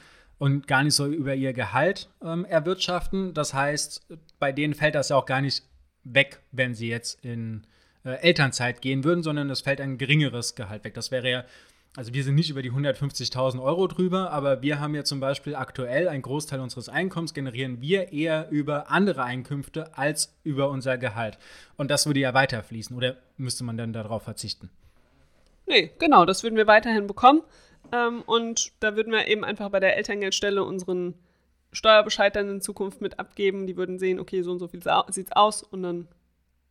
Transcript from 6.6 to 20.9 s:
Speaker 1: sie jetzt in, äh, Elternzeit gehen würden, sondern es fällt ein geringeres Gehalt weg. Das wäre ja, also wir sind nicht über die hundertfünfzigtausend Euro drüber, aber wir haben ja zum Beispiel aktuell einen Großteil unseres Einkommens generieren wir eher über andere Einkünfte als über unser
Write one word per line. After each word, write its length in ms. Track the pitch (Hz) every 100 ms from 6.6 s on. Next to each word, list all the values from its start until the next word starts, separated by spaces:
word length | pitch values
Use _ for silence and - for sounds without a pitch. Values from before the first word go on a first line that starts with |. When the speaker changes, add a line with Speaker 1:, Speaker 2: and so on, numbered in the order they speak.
| 127 113
Speaker 1:
sie 120 | 117
jetzt 340 | 117 - -
in, 420 | 127 117 110 110 - _ _ _
äh, 80 | 131 131
Elternzeit 580 | 170 170 139 - 123 120
gehen 220 | 131 135
würden, 220 | 139 175
sondern 260 | 160 147 143
es 120 | 131
fällt 180 | - 139
ein 180 | 139 127
geringeres 560 | 131 151 143 120 113
Gehalt 300 | - 98 104
weg. 100 | 107
Das 160 | 117 113
wäre 180 | 131 123
ja, 160 | 123 123 - - _ _ -
also 180 | 117
wir 80 | 127
sind 140 | 135 143
nicht 140 | 165
über 120 | 135
die 80 | 127
hundertfünfzigtausend 880 | 127 143 127 143 - 123 127 131 127
Euro 280 | 131 170 190
drüber, 420 | - 185 185 185
aber 320 | 147 139 131
wir 160 | 135 147
haben 160 | 147
ja 80 | 151
zum 160 | - 139
Beispiel 380 | 135 143 - 143
aktuell 500 | 127 - 123 131 175
einen 160 | 143
Großteil 380 | 117 143 151 139
unseres 280 | 127 120 113
Einkommens 460 | 143 185 165 165
generieren 460 | - 135 120 135 123
wir 320 | 135 196 180
eher 360 | 147 165 156 156
über 420 | 147 143 147 143
andere 320 | 156 196 160
Einkünfte 760 | 123 123 120 143 135 - 156 -
als 400 | 139 151 - _
über 260 | - 135 139
unser 280 | 135 127